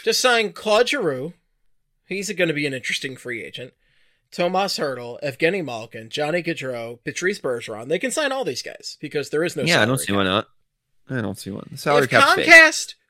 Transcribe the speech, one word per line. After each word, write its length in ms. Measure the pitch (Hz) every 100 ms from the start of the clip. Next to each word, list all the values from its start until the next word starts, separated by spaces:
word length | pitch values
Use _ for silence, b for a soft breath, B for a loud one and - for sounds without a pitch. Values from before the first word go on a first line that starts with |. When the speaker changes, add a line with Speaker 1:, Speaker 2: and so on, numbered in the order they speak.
Speaker 1:
Just 160 | 226 220
sign 320 | 254 233 208
Claude 360 | - 214 214 247
Giroux. 440 | 277 170 127 156 - _ _ _ _ _ _
He's 260 | - 190 196
gonna 200 | 180 170
be 140 | 147 147
an 80 |
interesting 420 | 131 - - 139 127
free 260 | 123 113
agent. 300 | 76 - 127 _ _ _ _ _ _
Tomas 480 | - 175 185 196 -
Hertl, 440 | 147 123 120 120
Evgeny 420 | 143 120 160 190
Malkin, 460 | 139 117 117 117 113
Johnny 320 | 147 147 175
Gaudreau, 560 | 170 143 131 120 117 120
Patrice 380 | - - 180 202
Bergeron. 480 | 139 120 - 107 127
They 100 | 180
can 120 | 254
sign 220 | 311 285
all 120 | 269
these 180 | 185 120
guys 360 | - - - -
because 300 | 151 147 139
there 140 | 147
is 120 | 165 151
no 60 |
Speaker 2:
Yeah, 200 | 151 156
I 40 | 110
don't 120 | 135
Speaker 1:
salary 0 |
Speaker 2:
see 80 | 101
Speaker 1:
cap. 100 | 101
Speaker 2:
why 80 |
not. 240 | 95 101 - _ _ _ _ _ -
I 120 | 127
don't 160 | 101 98
see 120 | 95
one. 180 | 101 -
The 80 | -
salary 260 | 156 143
Speaker 1:
If 60 | 131
Speaker 2:
cap's 240 | 127 277
fake. 120 | 381 -
Speaker 1:
Comcast 480 | 330 320 - - -